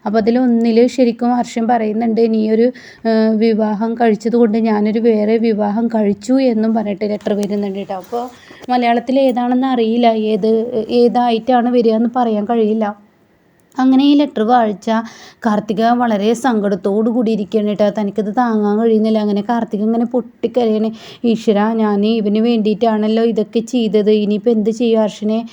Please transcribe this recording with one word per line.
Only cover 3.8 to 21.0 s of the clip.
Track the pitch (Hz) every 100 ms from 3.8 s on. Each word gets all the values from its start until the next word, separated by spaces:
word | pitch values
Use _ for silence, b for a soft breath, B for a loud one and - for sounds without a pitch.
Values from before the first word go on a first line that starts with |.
| 226 233
കഴിച്ചത് | 233 214 233 233
കൊണ്ട് | 233 226
ഞാനൊരു | 226 208 214 220
വേറെ | 233 220 208 226
വിവാഹം | 226 208 208 208 233
കഴിച്ചു" | 220 202 202 - 262
എന്നും | 262 220 220
പറഞ്ഞിട്ട് | 226 208 190 208
ലെറ്റർ | 208 -
വരുന്നുണ്ട് | 202 202 208 202 196
കേട്ടോ. | 190 190
അപ്പോൾ | 180 240 254 254 B B -
മലയാളത്തിൽ | 247 233 240 240 262
ഏതാണെന്ന് | 269 247 247 254 269
അറിയില്ല, | 247 220 240 233 220 214
ഏത്, | 214 220 220 233 220 220 240
ഏതായിട്ടാണ് | 240 247 247 226 226 247 240
വരിക | 247 226 220
എന്ന് | 233 247
പറയാൻ | 233 214 208
കഴിയില്ല. | 233 214 220 208 208 _ _ _ _ _ _ _ -
അങ്ങനെ | 262 262
ഈ | 285
ലെറ്റർ | 285 285 220
വായിച്ച | 214 247 220 190 - 226 226 B B B
കാർത്തിക | 226 208 208 202 226
വളരെ | 240 240 208 208
സങ്കടത്തോടു | 233 269 220 202 190 208 202 226
കൂടി | 233 220
ഇരിക്കുകയാണ് | 220 196 220 208
കേട്ടോ. | 202 208
തനിക്കത് | 208 202 196 202
താങ്ങാൻ | 208 240 214 208 208
കഴിയുന്നില്ല. | 233 220 220 220
അങ്ങനെ | 208 202
കാർത്തിക | 202 233 226 202
ഇങ്ങനെ | 214 226 233
പൊട്ടിക്കരയാണ്. | 247 233 _ 233 247 233 214 220 220